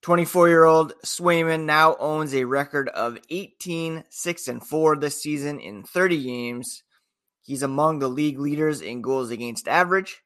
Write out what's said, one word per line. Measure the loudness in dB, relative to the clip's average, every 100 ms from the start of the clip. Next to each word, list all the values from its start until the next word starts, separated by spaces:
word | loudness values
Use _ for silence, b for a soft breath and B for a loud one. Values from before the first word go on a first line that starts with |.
twenty-four-year-old | 2 2 2 4 6 8 8 8 4 -4
Swayman | -10 -2 2 2 2 -2
now | 2 6 6 4
owns | -2 -2 -2
a | -2
record | 0 -2 -2 -4 -4
of | -4 -4 -6 _
eighteen, | -10 -10 _ -8 -6 -6 -8 -14
six | -10 -8 -8 -8
and | -10
four | -6 2 2
this | 2 -2 -6
season | -6 -6 -6 -8
in | -12 -16
thirty | -8 0 2 2
games. | -2 -8 -8 -8 -12 -16 _ _ _ _ _ _
He's | -12 -6
among | -4 0 0 0
the | -4
league | -2 -4 -2
leaders | -4 0 -2 -2
in | -8 -8
goals | -4 -4 -4
against | -6 -8 -8 -2
average | 0 2 0 -2 -16